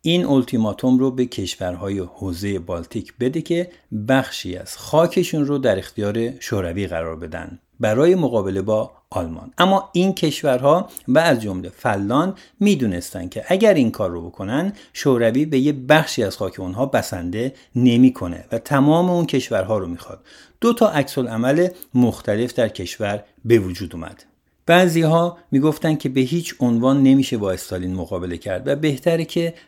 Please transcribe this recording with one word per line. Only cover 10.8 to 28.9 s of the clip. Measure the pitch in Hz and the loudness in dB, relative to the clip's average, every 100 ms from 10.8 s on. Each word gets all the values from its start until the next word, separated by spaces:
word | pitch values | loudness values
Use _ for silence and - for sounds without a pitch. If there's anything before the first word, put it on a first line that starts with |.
| - - - | -2 -14 0
و | 139 | 2
از | 165 127 | 4 0
جمله | 107 92 90 | -2 -8 -10
فنلاند | - 127 101 101 131 180 190 - _ | -6 -4 -2 0 0 -2 -6 -18 _
می‌دونستن | 208 170 117 87 - 87 90 | 2 2 0 -4 -8 -12 -10
که | - - | -10 -2
اگر | 190 220 | 4 4
این | 170 117 | 6 2
کار | - 95 | 0 -4
رو | 85 85 | -4 -10
بکنن، | - 98 135 190 202 - | -10 -6 -4 -4 -8 -18
شوروی | - 143 123 113 123 156 | -2 2 4 2 2 0
به | 139 | 2
یه | 143 | 2
بخشی | 143 127 151 156 - | -2 2 2 2 -2
از | 101 - | -4 -4
خاک | 95 - | -8 -6
اونها | 90 98 135 | -8 -4 -2
بسنده | 127 - 92 85 101 127 - _ 123 | -2 -2 -8 -6 -4 -6 -8 _ 2
نمی‌کنه | 123 117 127 123 90 85 - | 4 6 6 4 -8 -8 -6
و | - | -8
تمام | - 143 143 165 180 | 0 2 4 4 2
اون | 175 156 | 0 0
کشورها | 135 - 104 95 110 | -2 0 -2 0 -2
رو | 87 | -4
می‌خواد. | 87 - 98 _ - - _ | -10 -14 -20 _ -20 -20 _
دو | 233 | 0
تا | 233 214 | 4 2
عکس | 151 139 - | 2 -2 -2
العمل | 123 113 123 151 180 175 - | -2 0 2 2 2 -2 -4
مختلف | 123 120 107 - 104 123 | 2 2 2 -4 -2 -2
در | - 110 | -2 -2
کشور | - 90 - 101 104 - _ | -4 -10 -6 -4 -4 -8 _
به | 113 113 | 4 4
وجود | 95 87 92 | 4 -6 -10
اومد. | 85 82 - _ _ _ _ - | -10 -14 -18 _ _ _ _ 4
بعضی‌ها | 170 185 165 160 165 175 175 _ | 6 6 4 4 2 2 -4 _
می‌گفتن | 139 151 147 160 147 | 2 2 0 -2 0
که | 135 | 0
به | 131 | 0
هیچ | 127 170 165 - | 0 -2 -4 -2
عنوان | 123 117 127 139 | 0 2 2 6
نمیشه | 135 135 131 117 | 6 6 4 -2
با | 98 | -2
استالین | 92 - 90 92 | -4 -6 -6 -4
مقابله | 92 82 92 90 85 | -6 -4 -6 -6 -8
کرد | 101 92 - | -6 -6 -2
و | 147 | 0
بهتره | 151 | 0